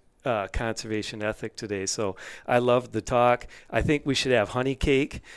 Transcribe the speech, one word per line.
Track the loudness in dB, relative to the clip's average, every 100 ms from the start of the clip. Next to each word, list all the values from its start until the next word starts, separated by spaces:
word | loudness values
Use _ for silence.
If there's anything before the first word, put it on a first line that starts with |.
| _ _
uh, | -4 -4 -2
conservation | -2 -2 -4 -4 -4 -4 -4
ethic | -4 -4 -8 -10
today. | -6 -4 -4
So | -2 -4 -4 -12 -10 0
I | 2
loved | 4 2 2
the | -6
talk. | 0 4 4 4 -2 -18 -4
I | -2
think | 2 0
we | 0
should | 0 2
have | 2 2
honey | 0 -2
cake | 0 2 4 2 -6 -16